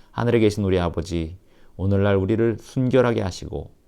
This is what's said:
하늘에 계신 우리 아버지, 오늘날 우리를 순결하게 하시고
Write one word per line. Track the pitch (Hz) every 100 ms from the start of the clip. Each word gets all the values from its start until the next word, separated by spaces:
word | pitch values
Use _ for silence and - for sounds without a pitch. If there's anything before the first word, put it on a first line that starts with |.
| -
하늘에 | - 117 117
계신 | 107 101
우리 | 98 92
아버지, | 85 82 87 85 80 90 _ - - -
오늘날 | 98 98 101 98
우리를 | 95 110 117 107
순결하게 | - 135 127 127 120 110
하시고 | 98 - 76 76 76 _